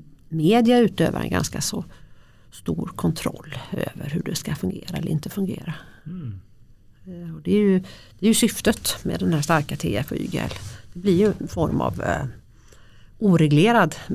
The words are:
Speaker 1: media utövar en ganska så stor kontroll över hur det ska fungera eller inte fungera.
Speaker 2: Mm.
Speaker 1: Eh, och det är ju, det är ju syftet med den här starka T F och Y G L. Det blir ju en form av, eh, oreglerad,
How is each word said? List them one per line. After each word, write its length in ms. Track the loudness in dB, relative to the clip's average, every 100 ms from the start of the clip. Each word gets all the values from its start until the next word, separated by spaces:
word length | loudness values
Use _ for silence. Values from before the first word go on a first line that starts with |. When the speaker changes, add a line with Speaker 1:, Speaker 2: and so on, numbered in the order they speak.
| -12 -20 -6
Speaker 1:
media 500 | 2 6 6 6 6
utövar 420 | 4 4 0 0
en 100 | -2
ganska 300 | -2 -2 -4
så 240 | -4 -6 -8 -14 -20 -20 -20 -20 -20
stor 380 | -10 -6 -4 -6 -4
kontroll 640 | -2 -2 -6 -8 -12 -12 -8
över 380 | -6 -6 -8 -8
hur 120 | -6
det 120 | -4
ska 200 | -6 -6
fungera 420 | -6 -6 -6 -8 -6
eller 120 | -4
inte 200 | -4 -4
fungera. 440 | -6 -4 -6 -10 -12 -14 -18 -14
Speaker 2:
Mm. 340 | -12 -10 -12 -16 -20 -20 -20 _ -20 -18
Speaker 1:
Eh, 280 | -14 -14
och 80 | -8
det 100 | 0
är 40 | 2
ju, 180 | 4 2 0 -18 -20 0
det 80 | 2
är 20 |
ju 60 |
syftet 640 | 4 2 2 0 0 -2 -6
med 180 | -6 -2
den 120 | 0
här 100 | 0
starka 340 | 2 0 0 -4
T 200 | -4 -2
F 140 | -4
och 60 | -6
Y 100 | -4
G 80 | -4
L. 120 | -6 -8 -12 -16 -16
Det 60 | -4
blir 180 | 2 4
ju 140 | 4 2
en 100 | -6
form 320 | -2 0 0
av, 220 | -2 -2
eh, 220 | -2 -2 -4 -10 -20 -20 -20 -20 -20 -20 -20 -2
oreglerad, 760 | 4 6 6 6 6 6 4 0 -8